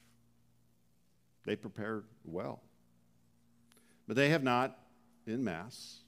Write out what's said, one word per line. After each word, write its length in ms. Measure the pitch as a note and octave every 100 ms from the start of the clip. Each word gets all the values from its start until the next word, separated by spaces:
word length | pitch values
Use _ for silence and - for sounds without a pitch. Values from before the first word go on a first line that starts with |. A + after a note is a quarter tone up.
| _ _ _ _ _ _ _ _ _ _ _ _ _ _ -
They 100 | G#2+
prepare 480 | A2 G#2 G#2+ A2 G#2 - E2
well. 360 | F2 B2+ - - _ _ _ _ _ _ _ _ _ _ - _ _ -
But 100 | A2+
they 120 | C#3+
have 140 | D#3+
not, 340 | C3 B2 C3 - - _ _ _ -
en 160 | A#2+
masse, 580 | A2+ E2 A2 - - -